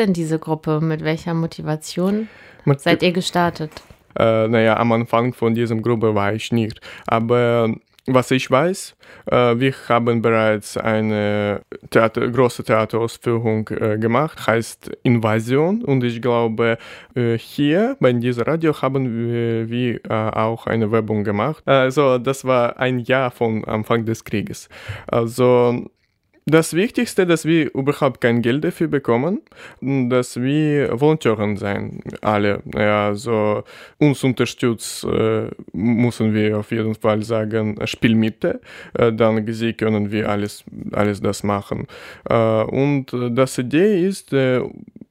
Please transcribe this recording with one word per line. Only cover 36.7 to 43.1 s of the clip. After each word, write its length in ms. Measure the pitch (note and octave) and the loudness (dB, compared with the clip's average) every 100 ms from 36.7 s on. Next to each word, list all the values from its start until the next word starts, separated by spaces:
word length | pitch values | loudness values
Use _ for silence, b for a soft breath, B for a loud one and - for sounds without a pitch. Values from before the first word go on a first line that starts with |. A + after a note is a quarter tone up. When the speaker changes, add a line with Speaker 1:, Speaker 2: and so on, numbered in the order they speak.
Speaker 2:
jeden 240 | A2+ A2 | -2 -2
Fall 300 | A2 A2+ G#2+ | -2 0 0
sagen, 520 | G#2+ A2+ G#2+ A2 G#2+ G#2+ A#2 | 0 -2 -2 -2 -2 -4 -6
Spielmiete, 760 | - A2+ A2 A2 - F3 - B B B | 0 2 4 2 0 -4 -4 B B B
äh, 180 | - A#2+ | 0 0
dann 320 | A2 A2+ A2 G#2+ | 4 2 2 -2
sie 200 | A2 A2+ | -4 -4
können 400 | A2 A2 G#2+ G#2 | -2 0 0 0
wir 160 | G#2 G#2+ | -2 -2
alles, 340 | G#2 G2+ - - - - | -2 -4 -8 -16 -14 -6
alles 280 | - G#2 G2+ | -2 -2 -2
das 220 | - G2+ | -4 -2
machen. 460 | G2+ G2+ - - - B B B - | -2 -4 -4 -8 -10 B B B -2
Äh, 60 | A#2 A2+ A2 | 2 2 2
und 440 | A2 B2 C#3+ C#3+ C3 | 0 0 0 0 -4